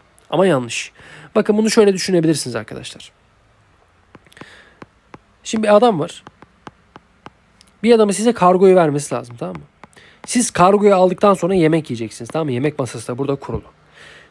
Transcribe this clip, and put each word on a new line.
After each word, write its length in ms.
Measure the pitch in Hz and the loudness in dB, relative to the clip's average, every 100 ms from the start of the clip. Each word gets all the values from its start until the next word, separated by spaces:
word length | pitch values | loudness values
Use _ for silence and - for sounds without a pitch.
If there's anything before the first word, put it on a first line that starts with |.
| _ _ - | _ _ -6
Ama 160 | 147 190 | 0 2
yanlış. 460 | 143 120 - - _ - - - 220 | 0 -2 -10 -12 _ -20 -20 -6 -4
Bakın 220 | 208 214 | 0 0
bunu 120 | 220 | 0
şöyle 240 | 226 208 | 2 2
düşünebilirsiniz 640 | 190 - 185 160 147 131 117 | 2 0 0 0 -2 -4 -10
arkadaşlar. 560 | 104 131 127 - - _ _ _ _ _ _ _ _ _ _ - _ - - - - - - _ _ - _ _ | -12 -16 -16 -20 -20 _ _ _ _ _ _ _ _ _ _ -20 _ -20 -20 -20 -20 -20 -20 _ _ -20 _ _
Şimdi 200 | - 226 | -10 -4
bir 120 | 220 208 | 4 4
adam 240 | 240 180 | 4 0
var. 240 | 165 - - _ - _ - _ _ - _ _ - _ _ _ _ _ | -6 -10 -20 _ -20 _ -20 _ _ -20 _ _ -20 _ _ _ _ _
Bir 100 | 220 | 2
adamın 180 | 233 208 | 4 2
size 220 | 196 226 | 0 -2
kargoyu 420 | - 180 180 190 185 | 2 2 4 4 4
vermesi 400 | 160 143 143 123 | 2 -2 -6 -10
lazım, 200 | 113 120 | -10 -14
tamam 160 | 170 170 | -12 -14
mı? 60 | - _ - _ _ _ - | -18 _ -20 _ _ _ -6
Siz 260 | 240 233 | -4 -2
kargoyu 440 | - 180 202 208 196 | 2 4 4 4 4
aldıktan 380 | 185 185 208 | 2 2 2
sonra 200 | 190 170 | 2 0
yemek 360 | 190 156 160 147 | 2 2 0 -4
yiyeceksiniz, 400 | 120 110 - 117 | -10 -10 -12 -10
tamam 180 | 156 156 | -8 -6
mı? 40 | |
Yemek 280 | 120 147 147 | -4 -4 -4
masası 280 | 127 120 113 | -8 -10 -12
da 100 | 120 | -8
burada 180 | 135 139 | -6 -6
kurulu. 280 | - 113 - _ _ _ - - _ | -8 -12 -12 _ _ _ -20 -20 _